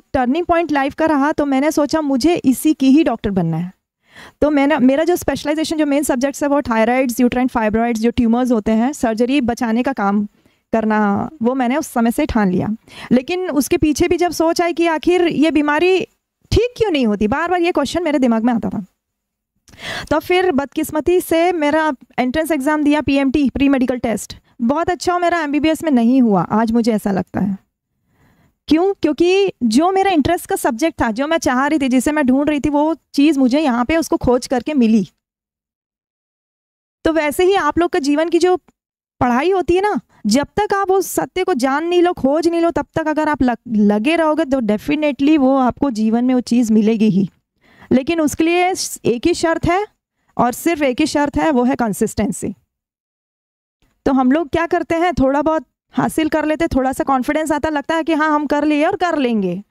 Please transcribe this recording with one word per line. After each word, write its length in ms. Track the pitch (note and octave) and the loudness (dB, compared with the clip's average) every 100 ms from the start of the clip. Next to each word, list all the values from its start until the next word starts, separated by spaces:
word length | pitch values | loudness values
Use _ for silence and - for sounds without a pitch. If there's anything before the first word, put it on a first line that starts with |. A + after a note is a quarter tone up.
| - | -2
टर्निंग 320 | C#4 B3 D#4 F4+ | -2 0 -2 0
पॉइंट 260 | E4+ E4 | 0 0
लाइफ 220 | C#4+ C#4 | -2 -2
का 120 | - D#4+ | -2 0
रहा 260 | D4 C#4 | 2 0
तो 140 | D#4+ C#4+ | 0 0
मैंने 260 | C4 D4 | 0 0
सोचा 300 | D#4+ D4 D#4+ | 0 0 -2
मुझे 340 | D4 C4+ D4 F4 | 0 0 2 2
इसी 380 | - A#3+ D#4 | 0 0 0
की 160 | - C4+ | 2 4
ही 140 | C#4 | 4
डॉक्टर 260 | C#4+ A#3 G#3+ | 2 -2 -2
बनना 280 | F#3+ E3 D#3+ | -2 -2 -2
है। 160 | F3+ - _ _ _ - - - | -6 -12 _ _ _ -20 -12 -2
तो 80 | C#4+ | 0
मैंने, 280 | D4 C#4 D4+ | 2 2 4
मेरा 260 | B3+ C#4 | 2 2
जो 120 | E4 F4+ | 2 0
स्पेशलाइजेशन, 640 | - C4+ C#4+ D#4 D#4 D#4+ | -2 -4 -2 -2 -2 -2
जो 80 | D4 | 0
मेन 180 | C#4 | 0
सब्जेक्ट्स 400 | D4+ C4 C4+ - | 0 0 -2 -2
है 60 | C#4+ | -2
वो 120 | C#4 | 0
थायराइड्स, 580 | C#4 A3+ A3 B3+ C4+ A#3 | 0 0 2 2 0 2
यूट्राइन 280 | B3 B3 B3+ | 0 0 -2
फाइब्रॉइड्स, 540 | B3 G#3+ A3 A#3 A3 | 0 0 0 -2 0
जो 100 | A#3 | -2
ट्यूमर्स 400 | A#3 A#3 A#3 B3+ | 0 0 2 2
होते 200 | A#3 G#3+ | 0 0
हैं, 220 | A3 A#3+ | 0 0
सर्जरी 480 | D4 A#3 A3 A#3+ C#4+ | -2 -2 0 0 0
बचाने 420 | A#3 A#3 A3+ A3+ | 0 -2 -2 -2
का 100 | B3+ | -2
काम 320 | B3+ G3+ G#3 G#3 _ _ _ _ | -2 0 0 -2 _ _ _ _
करना, 560 | A3+ A3 G#3+ G#3 G3+ - D#4+ | -2 0 2 2 0 -4 -4
वो 140 | A3+ C4+ | -2 0
मैंने 220 | A#3+ C#4 | -2 -2
उस 100 | - | -4
समय 240 | B3 A3+ | -2 0
से 140 | A#3 D4+ | 0 0
ठान 260 | A3+ G3+ | 0 0
लिया। 180 | F#3 - A3 _ - - | 0 -2 -6 _ -12 0
लेकिन 380 | B3 C4+ F4+ F#4 | 0 0 -4 -2
उसके 280 | C#4+ A#3 - | -2 0 0
पीछे 300 | D4+ C#4 F4 | 0 2 0
भी 100 | E4+ | 0
जब 140 | F4 | 0
सोच 300 | C#4+ E4 E4+ | 0 0 0
आई 120 | F4 | -2
कि 140 | E4 E4+ | 0 -2
आखिर 400 | D#4 D#4+ F4+ F4 | 0 0 2 2
ये 240 | B3 D#4 | 2 2
बीमारी 560 | D4+ D4 D4+ F4+ F#4 - _ _ _ - | 2 0 0 2 0 -2 _ _ _ -2
ठीक 220 | F#4+ A#4+ B4 | 0 0 0
क्यों 140 | G#4+ | -2
नहीं 160 | D4+ A3+ | 0 0
होती, 200 | G#3 G#3 | 0 0
बार 240 | C#4 F4 | 0 -2
बार 100 | F4+ | 0
ये 100 | E4+ | 0
क्वेश्चन 320 | E4+ C#4 D#4+ | 0 -2 -2
मेरे 160 | E4+ D4 | -2 0
दिमाग 240 | B3+ A3+ | 2 2
में 100 | A#3 | 0
आता 160 | A3+ F#3+ | -2 -4
था। 160 | G3+ F#3 _ _ _ _ _ _ _ _ - - - - | -8 -12 _ _ _ _ _ _ _ _ -18 -14 -10 -4
तो 80 | D4+ | -2
फिर 320 | D#4 F4+ F#4+ | 0 0 0
बदकिस्मती 680 | C4 C4+ - D#4 D4+ D#4+ F4+ | -2 -4 -6 -4 -4 0 0
से 300 | - E4 F4 | 2 0 2
मेरा 420 | F4 D4 D#4 D#4 C4+ - - | 0 0 0 0 -4 -8 -4
एंट्रेंस 320 | B3+ D#4 D#4+ | -2 -2 -2
एग्जाम 320 | D#4 C4+ D4+ | -2 0 0
दिया, 180 | D4 D4 | 2 0
पीएमटी, 480 | D4 C#4 C4+ D4+ C4+ | 2 0 2 2 0
प्री 200 | A#3+ C#4 | 0 2
मेडिकल 280 | C4+ B3+ B3 | 2 0 -2
टेस्ट, 400 | A#3+ G3+ - - _ - | -4 -6 -8 -20 _ -4
बहुत 280 | A#3 D4 E4+ | -2 0 -2
अच्छा 240 | F4 - | -2 -2
हो, 60 | F4 | 0
मेरा 200 | E4+ E4+ | 0 0
एमबीबीएस 440 | D4 C#4+ D#4 D#4+ | -2 0 0 0
में 80 | E4 | 0
नहीं 300 | B3 A3+ C4 | 2 4 4
हुआ। 200 | A#3 G3 | 4 2
आज 300 | - G#3+ A3+ | 2 0 2
मुझे 220 | A#3 A#3 | 0 0
ऐसा 180 | G#3+ G#3 | 0 -2
लगता 280 | F#3 - - | -4 -4 -4
है। 180 | G3 F#3+ _ _ _ _ _ _ _ _ _ _ - | -4 -4 _ _ _ _ _ _ _ _ _ _ 0
क्यों? 260 | D#4 F#4+ G4 | 2 2 0
क्योंकि 520 | D#4 C#4 F4 F#4+ G4 - | -2 0 2 2 0 -2
जो 280 | A#3 A3+ E4+ | 0 2 2
मेरा 200 | F#4+ F#4+ | 2 2
इंटरेस्ट 340 | E4+ B3+ F4 - | 2 0 -2 -2
का 100 | F#4+ | -4
सब्जेक्ट 460 | D#4+ A3+ D#4+ - | -2 -2 -2 -2
था, 100 | A#3+ | -4
जो 160 | G#3+ D4 | -2 -2
मैं 100 | E4 | -2
चाह 300 | D4+ B3 C#4+ | 0 0 0
रही 120 | D#4 | 0
थी, 100 | C4+ | 0
जिसे 220 | B3+ D4+ | 0 0
मैं 140 | D4+ B3+ | 0 2
ढूंढ 240 | C4 D4 | 2 2
रही 100 | D4 | 0
थी, 100 | D4+ | 0
वो 260 | C#4+ D4+ D#4+ _ | 0 0 -2 _
चीज़ 260 | - C#4+ C#4 | 2 2 4
मुझे 200 | C4 C#4 | 2 2
यहाँ 260 | D#4 A#3+ B3 | 0 0 0
पे 120 | D#4+ | 0
उसको 200 | - E4+ | 0 -2
खोज 300 | - B3 - | 0 0 0
करके 260 | B3+ C4+ | -4 -2
मिली। 360 | D4+ A3+ A3 F3 _ _ _ _ _ _ _ _ _ _ _ _ _ _ _ _ _ _ _ D#4+ | 2 4 2 0 _ _ _ _ _ _ _ _ _ _ _ _ _ _ _ _ _ _ _ -2
तो 80 | |
वैसे 300 | D#4+ D4+ - | 0 -2 0
ही 120 | F#4 G4 | 2 2
आप 240 | D4 - | 0 0
लोग 100 | F4 | 0
का 100 | F4+ | -2
जीवन 300 | C#4 D4 E4+ | -2 -2 0
की 100 | E4 | 2
जो 180 | F4+ F#4 _ _ _ _ _ - | 2 0 _ _ _ _ _ -4
पढ़ाई 320 | B3 A#3+ E4 | -2 0 0
होती 240 | F#4+ - F4 | 0 0 0
है 60 | |
ना, 180 | G#4 E4+ - _ G#3 | 0 -2 -8 _ -2
जब 220 | A#3+ C#4+ - | 0 0 -2
तक 140 | G#4 | -2
आप 180 | G4 G4 | 0 0
उस 160 | F#4+ E4 | 0 0
सत्य 360 | - D#4 F#4 | -4 -4 -4
को 100 | F#4 | -2
जान 320 | C#4 C4 C#4 E4+ | 0 0 -2 0
नहीं 160 | F4 | 2
लो, 120 | F4 | 0
खोज 340 | F4 C4 D4+ E4 | 0 0 0 0
नहीं 140 | E4+ | 0
लो, 100 | E4+ | 0
तब 140 | D#4+ C#4+ - | -2 -4 -4
तक 120 | D#4 | -2
अगर 220 | D4+ D4+ | -2 -2
आप 120 | D4 | 0
लग-, 360 | B3+ A3+ B3 G#3+ | 0 -2 -4 0
लगे 380 | G#3 G#3 A#3 E4 | 2 2 0 0
रहोगे 300 | D#4 D4+ D#4+ | 2 0 0
तो 160 | C4+ | 0
definitely 800 | G#3+ G#3 - D4+ D4+ C4+ C#4+ D#4 | 0 -2 -2 -2 -2 0 2 4
वो 180 | C4 C4+ | 4 2
आपको 340 | B3 - C#4+ | 0 0 -2
जीवन 340 | G#3+ A3 A#3 B3 | 0 0 0 2
में 80 | |
वो 60 | B3+ | 0
चीज़ 340 | - A#3 A3 | 0 0 2
मिलेगी 360 | A3 G#3 A3+ G#3+ | 2 2 2 2
ही। 200 | F3+ F#3+ _ _ _ _ _ - | 2 -2 _ _ _ _ _ 0
लेकिन 300 | B3 C#4 E4+ | 0 0 0
उसके 220 | D4+ - | 0 0
लिए 300 | E4 F4 F4+ F#4+ - - - | 0 2 0 -2 -8 -6 -4
एक 160 | A#3 E4+ | 0 0
ही 80 | |
शर्त 320 | F4 E4 E4 D#4 | 0 0 0 0
है 220 | F4+ G#4+ _ _ _ _ - | -2 -4 _ _ _ _ -2
और 140 | A#3+ | -2
सिर्फ 300 | B3 D#4+ E4 | -2 -2 0
एक 180 | C#4+ B3 | 0 0
ही 60 | D4+ | 0
शर्त 320 | D4 C#4+ D4 | 0 -2 0
है, 140 | D#4 | 0
वो 120 | B3+ | 2
है 120 | B3 C4+ | 2 0
कंसिस्टेंसी। 800 | A#3 F3+ G#3 - G#3 F3+ - - _ _ _ _ _ _ _ _ _ _ _ _ _ _ C4+ | -2 -2 -4 -2 -4 -4 -8 -12 _ _ _ _ _ _ _ _ _ _ _ _ _ _ -2
तो 80 | |
हम 180 | C4+ B3+ | 2 2
लोग 180 | D4 E4 | 0 0
क्या 160 | E4 E4 | -2 -2
करते 300 | F4 - E4 | -2 -2 -2
हैं, 180 | F4+ | -2
थोड़ा 280 | C4+ C4 C#4+ | 0 0 0
बहुत 240 | D4+ D#4+ B3+ _ _ | 0 -2 -6 _ _
हासिल 380 | - A#3+ - D#4+ | -4 -2 -2 -2
कर 160 | D#4 D4+ | -2 -2
लेते, 220 | D4+ E4 | -2 -2
थोड़ा 240 | C4 C4 | 0 -2
सा 120 | C4 | -2
कॉन्फिडेंस 480 | D#4 C4+ B3 D4+ D#4 | -2 -2 0 -2 -2
आता, 180 | D4 D#4 | -2 -2
लगता 260 | D4 - D#4+ | -4 -2 -2
है 80 | |
कि 100 | D#4 | -2
हाँ 220 | D4+ D#4 D4 | 0 2 0
हम 100 | D4 | 0
कर 180 | D4 | 0
लिए 220 | D4+ D4 D#4+ | 0 2 0
और 100 | F#4 | 0
कर 220 | F4 D#4 | -2 0
लेंगे। 460 | B3 A3+ F#3 F3 - | 0 0 -2 -4 -10